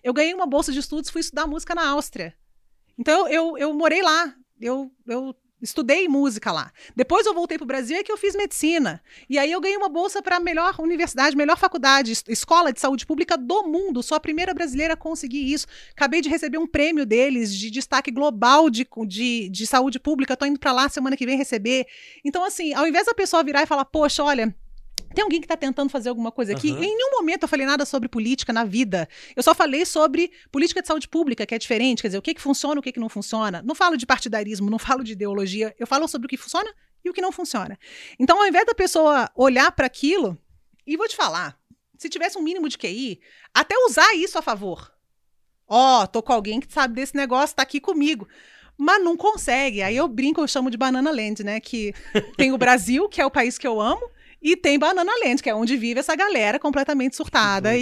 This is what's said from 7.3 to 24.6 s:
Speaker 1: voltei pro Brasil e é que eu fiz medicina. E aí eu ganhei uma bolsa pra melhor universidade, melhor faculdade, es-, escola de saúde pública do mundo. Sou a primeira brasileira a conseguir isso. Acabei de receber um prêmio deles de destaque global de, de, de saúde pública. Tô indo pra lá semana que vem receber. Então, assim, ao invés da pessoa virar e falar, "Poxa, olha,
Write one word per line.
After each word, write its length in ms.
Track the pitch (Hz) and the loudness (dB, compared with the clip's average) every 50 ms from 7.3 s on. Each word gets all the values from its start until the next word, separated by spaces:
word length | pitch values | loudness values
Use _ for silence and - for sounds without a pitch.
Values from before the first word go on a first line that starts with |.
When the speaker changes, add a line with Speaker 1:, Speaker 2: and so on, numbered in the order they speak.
| 370 | 0
Speaker 1:
voltei 220 | 339 339 - 320 | 0 -2 -4 -6
pro 100 | 320 302 | -6 -6
Brasil 300 | 240 262 269 254 220 311 | -6 -6 -4 -4 -4 -4
e 40 | 370 | -4
é 20 | 403 | -4
que 60 | - | -4
eu 60 | 427 | -4
fiz 180 | - - 403 381 | -2 -2 -2 -2
medicina. 640 | 403 403 - - - 302 311 339 330 269 185 156 170 _ _ - - - - | -2 -4 -4 -4 -2 0 0 2 2 0 -2 -4 -8 _ _ -20 -20 -8 -2
E 80 | 262 285 | 0 0
aí 120 | 277 302 | 0 0
eu 100 | 339 370 | 0 -2
ganhei 160 | 302 381 403 | -2 -2 -2
uma 120 | 415 403 370 | -2 -2 -2
bolsa 320 | 285 330 359 392 - 403 | -2 -2 -2 -2 -4 -4
pra 180 | - 381 359 359 | -2 0 0 0
melhor 340 | 349 349 330 320 339 370 381 - | 0 0 0 0 0 0 -2 -2
universidade, 560 | 320 330 349 302 339 - - 247 269 302 277 | -2 -2 0 0 -2 -2 0 2 2 2 2
melhor 200 | 285 294 294 339 | 2 2 2 2
faculdade, 540 | - - 370 - 311 233 269 269 277 262 220 | 2 2 0 0 2 4 6 6 6 4 0
es-, 120 | 226 - - - | -2 -4 -4 -4
escola 440 | 233 - - - 330 339 339 294 | -4 -4 2 4 6 6 6 4
de 80 | 233 - | 0 0
saúde 260 | - 269 277 240 - | 0 0 0 -2 -4
pública 300 | - 311 277 349 - 349 | -4 -2 -2 0 0 0
do 260 | 302 247 240 349 427 403 | -2 0 0 0 0 0
mundo. 380 | 320 302 359 392 381 269 247 | 0 -2 -2 -2 -2 -2 -4
Sou 140 | 240 - 311 | -2 0 -2
a 40 | 311 | -2
primeira 320 | - 320 302 320 359 381 | 0 -2 -2 -2 -2 -2
brasileira 420 | 359 285 349 285 247 269 311 330 330 | -2 -2 -4 -4 -2 -2 0 0 -2
a 20 | |
conseguir 560 | 330 - 320 330 311 294 247 240 294 277 262 | -2 -4 -6 -6 -6 -8 -6 -6 -4 -2 -2
isso. 140 | 294 294 - - - - - - | -2 -2 -4 -8 -14 -20 -20 -20
Acabei 280 | - - 285 277 285 339 | -2 0 0 2 2 0
de 80 | 285 302 | 0 0
receber 300 | 311 320 320 294 247 320 | -2 -2 -2 -4 -4 -4
um 80 | 330 | -4
prêmio 400 | 330 - 294 285 320 330 302 277 | -2 0 2 2 2 2 0 0
deles 480 | 208 220 240 254 285 262 240 226 202 196 | 2 4 4 4 4 2 0 -2 -2 -4
de 140 | 190 208 226 | -6 -6 -6
destaque 400 | 214 269 247 - 285 254 - 294 | -6 -8 -4 -2 -2 -2 -2 -2
global 580 | 233 254 285 302 233 202 233 247 269 302 320 311 | -2 0 0 0 0 2 6 6 8 8 8 6
de, 180 | 220 226 254 - - 226 226 | 2 0 -4 -6 -6 -8 -8
de, 420 | 196 180 208 247 247 240 233 202 185 | -6 -4 -2 -2 -2 -2 -2 -4 -6
de 180 | 190 196 220 | -6 -6 -2
saúde 320 | - - 254 254 277 247 262 | 2 2 2 2 2 -2 -2
pública. 360 | - 294 311 262 269 - 262 | -2 -2 -2 -2 -2 -4 -2
Tô 100 | - 277 | -2 -2
indo 120 | 285 285 269 | -2 -2 0
pra 120 | - 277 | 0 0
lá 160 | 254 247 269 285 | 2 2 0 0
semana 280 | - 302 254 269 269 | 0 -2 -2 -2 -2
que 100 | - 254 | -2 -2
vem 100 | 240 269 269 | -2 -2 -2
receber. 480 | 285 - 247 214 196 233 254 262 254 - - - - - - - - | -2 -2 -4 -2 0 0 0 0 -2 -4 -10 -20 -20 -20 -18 -8 -6
Então, 200 | 285 - 359 359 | -4 -2 -2 -2
assim, 300 | 381 - - 339 302 285 | -2 -4 -4 -4 -2 0
ao 120 | 277 294 | 0 0
invés 200 | 330 294 349 403 | 2 2 2 2
da 80 | 466 466 | 2 0
pessoa 280 | - 381 - - 330 320 | 0 0 2 2 2 2
virar 180 | 285 285 285 | 2 2 0
e 40 | 311 | 2
falar, 180 | - 311 277 269 | 2 0 0 0
"Poxa, 380 | - - 311 302 294 - - 285 | 0 0 2 2 2 2 0 0
olha, 300 | 294 285 240 220 220 - - | 2 2 2 0 -2 -4 -6